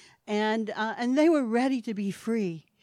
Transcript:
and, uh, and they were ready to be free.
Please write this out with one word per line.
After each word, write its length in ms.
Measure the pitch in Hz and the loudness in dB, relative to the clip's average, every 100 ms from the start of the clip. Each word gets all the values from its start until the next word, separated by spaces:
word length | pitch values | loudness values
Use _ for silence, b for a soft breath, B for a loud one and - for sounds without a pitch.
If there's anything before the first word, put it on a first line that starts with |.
| b b - | b b -6
and, 440 | 208 214 226 214 | -2 0 -2 -4
uh, 240 | - 220 - | -4 -6 -4
and 220 | 240 262 | 0 4
they 100 | 311 | 4
were 160 | 311 | 4
ready 380 | 240 233 262 262 | 2 0 0 0
to 100 | 226 | -4
be 180 | 208 196 | -4 -4
free. 540 | - - 226 190 165 - b | -4 -4 -2 -2 -4 -12 b